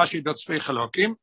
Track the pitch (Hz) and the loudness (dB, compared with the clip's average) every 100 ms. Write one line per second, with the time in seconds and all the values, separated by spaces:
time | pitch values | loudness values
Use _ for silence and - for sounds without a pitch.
0 | 170 170 147 147 - 156 - 123 117 180 | 4 2 -4 -4 -4 -4 -2 -2 -2 0
1 | 214 226 | 0 0